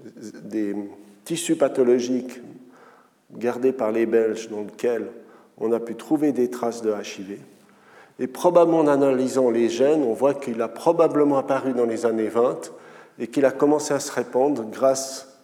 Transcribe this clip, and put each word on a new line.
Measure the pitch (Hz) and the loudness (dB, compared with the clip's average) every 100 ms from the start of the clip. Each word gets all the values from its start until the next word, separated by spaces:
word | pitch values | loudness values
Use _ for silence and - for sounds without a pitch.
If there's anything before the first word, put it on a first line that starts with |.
| 107 - 107 - | -20 -18 -18 -16
des | - 107 104 101 101 - - - | -8 -4 -4 -4 -8 -14 -20 -20
tissus | - 165 - 160 | -8 -6 -2 2
pathologiques | 135 135 123 123 123 127 - - - - - - - - _ _ _ | 2 4 4 4 2 -4 -6 -12 -18 -20 -20 -20 -20 -20 _ _ _
gardés | - 117 123 131 | -6 -4 0 0
par | 127 110 | 0 0
les | 113 113 | 0 2
Belges | 113 113 104 - | 2 2 -2 -8
dans | 107 | -10
lesquels | 104 - 120 117 104 - - - _ _ | -10 -4 -4 -2 -6 -12 -20 -20 _ _
on | 110 | -2
a | 113 | -2
pu | 117 110 | -2 -10
trouver | - 156 147 | -2 0 2
des | 123 123 | 2 0
traces | 123 120 113 | 0 -4 -2
de | 110 | -2
H | 104 98 - | -4 -6 -12
I | |
V. | 98 101 - - _ _ _ - - - | -12 -14 -16 -20 _ _ _ -20 -20 -8
Et | 127 | -8
probablement | 131 180 175 170 165 | 0 4 6 6 6
en | 147 | 4
analysant | 143 139 131 127 123 127 | 4 4 2 0 2 2
les | 117 117 | 2 2
gènes, | 117 135 156 | 2 2 4
on | 127 | 2
voit | 110 143 139 | 2 0 0
qu'il | - 117 | -6 -4
a | 113 | -6
probablement | - - 170 156 147 147 135 | -2 0 4 2 4 2 2
apparu | 131 135 131 | 0 -2 -2
dans | 123 117 | 0 0
les | 110 117 | 0 0
années | 113 107 | 0 0
vingt | 113 123 165 - - - - - - | 2 0 0 -8 -16 -20 -20 -20 -12
et | 117 | -6
qu'il | - | 0
a | 135 | 0
commencé | 131 147 151 147 | 2 2 2 0
à | 139 | -4
se | - | -4
répandre | - 120 123 135 135 110 | -6 -2 0 2 0 -6
grâce | 101 135 131 - - - - | 0 0 2 -4 -12 -16 -20